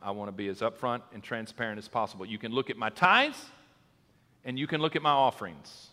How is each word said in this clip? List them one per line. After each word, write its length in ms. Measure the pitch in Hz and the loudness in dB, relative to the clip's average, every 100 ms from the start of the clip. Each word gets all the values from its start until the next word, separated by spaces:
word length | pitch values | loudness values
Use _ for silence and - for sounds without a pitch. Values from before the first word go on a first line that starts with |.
I 120 | 101 | -6
want 160 | 101 101 | -6 -6
to 40 | |
be 140 | 98 101 | -4 -4
as 140 | 98 | -2
upfront 420 | 113 - 127 120 - | -2 -2 -2 -2 -6
and 80 | 110 | -16
transparent 580 | - 117 113 - 117 104 | -8 -8 -6 -6 -4 -6
as 100 | 101 | -4
possible. 360 | 120 107 98 | -2 -2 -4
You 140 | 95 107 | -10 -8
can 140 | 117 | -4
look 180 | 120 131 | -2 -2
at 60 | 117 | -2
my 140 | 110 | -4
tithes, 540 | - 180 214 294 - - - - _ _ _ _ _ _ _ | 4 6 6 4 -2 -16 -20 -20 _ _ _ _ _ _ _
and 120 | 127 127 | -8 -4
you 120 | 147 | -2
can 120 | 156 | 0
look 140 | 156 | 2
at 80 | 160 | 2
my 80 | 151 | 4
offerings 800 | 139 131 - 95 73 - - - | 6 6 4 -6 -12 -18 -20 -20